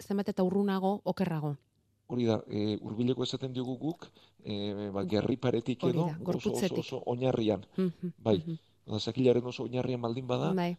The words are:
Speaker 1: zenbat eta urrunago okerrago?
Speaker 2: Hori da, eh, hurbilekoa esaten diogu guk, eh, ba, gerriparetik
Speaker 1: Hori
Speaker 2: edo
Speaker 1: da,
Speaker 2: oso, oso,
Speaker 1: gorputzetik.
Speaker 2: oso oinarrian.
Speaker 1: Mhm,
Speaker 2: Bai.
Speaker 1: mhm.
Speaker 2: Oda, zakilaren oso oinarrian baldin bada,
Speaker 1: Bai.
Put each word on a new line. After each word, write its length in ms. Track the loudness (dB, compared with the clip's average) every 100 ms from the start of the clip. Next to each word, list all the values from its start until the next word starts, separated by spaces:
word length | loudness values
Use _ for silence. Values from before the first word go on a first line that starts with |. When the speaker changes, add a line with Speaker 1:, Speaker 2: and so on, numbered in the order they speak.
Speaker 1:
zenbat 280 | -4 -2 0
eta 140 | 2
urrunago 580 | 4 4 2 2 0 0
okerrago? 540 | 0 0 0 0 -2 -4 _ _ _ _ -4
Speaker 2:
Hori 160 | 2 4
da, 160 | 2 0
eh, 300 | -2 0 0
hurbilekoa 420 | -4 0 0 0
esaten 300 | -2 -4 -6
diogu 240 | -4 -6 -4
guk, 300 | -6 -6 -12 -20 -20 _
eh, 460 | -6 -4 -4 -4 -4
ba, 100 | -2
gerriparetik 800 | 2 2 2 2 2 0 0 0
Speaker 1:
Hori 80 | 2
Speaker 2:
edo 140 | 2 0
Speaker 1:
da, 80 |
Speaker 2:
oso, 80 | -2
oso, 20 |
Speaker 1:
gorputzetik. 540 | -2 -2 -2 0 0 -2
Speaker 2:
oso 240 | -4 -4 -4
oinarrian. 600 | 0 2 2 2 0 -2 -2
Speaker 1:
Mhm, 380 | -2 -2 -8 -2
Speaker 2:
Bai. 200 | 2 2
Speaker 1:
mhm. 200 | 2 -8 _ _ -6
Speaker 2:
Oda, 120 | -4
zakilaren 460 | -2 2 4 4 2
oso 180 | -6
oinarrian 380 | -4 -2 -2 -2
baldin 240 | -2 -4 -2
bada, 280 | 0 0
Speaker 1:
Bai. 240 | 0 -2